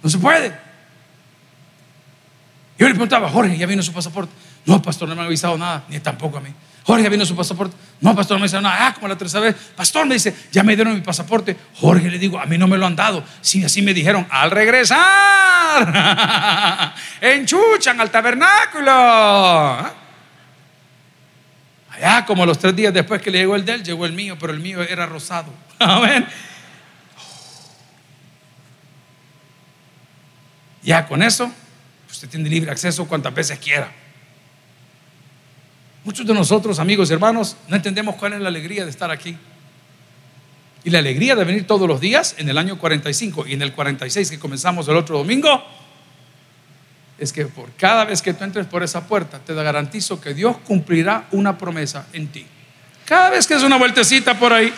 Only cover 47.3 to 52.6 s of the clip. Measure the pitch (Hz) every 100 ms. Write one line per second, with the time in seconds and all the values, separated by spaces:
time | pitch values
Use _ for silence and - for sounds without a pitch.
47.3 | - 143 - 117 - 190 226 214 202 -
48.3 | 165 196 202 185 175 175 175 170 214 160
49.3 | 139 - 156 151 147 143 214 - 185 147
50.3 | 143 214 240 - 196 151 165 170 220 -
51.3 | 196 202 190 180 160 143 143 - 170 151
52.3 | - - _